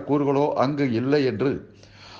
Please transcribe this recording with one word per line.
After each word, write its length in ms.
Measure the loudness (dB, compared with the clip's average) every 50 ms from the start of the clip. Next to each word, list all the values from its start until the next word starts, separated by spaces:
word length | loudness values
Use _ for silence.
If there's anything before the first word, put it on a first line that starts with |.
கூறுகளோ 440 | -2 0 0 0 2 2 2 2 2 2 2
அங்கு 300 | 0 0 0 0 0 0 0
இல்லை 300 | 0 0 0 2 2 2 2
என்று 260 | 0 0 0 -2 -2 -2 -4 -8 -14 -20 -20 -20 -20 -20 -20 -20 -20 -20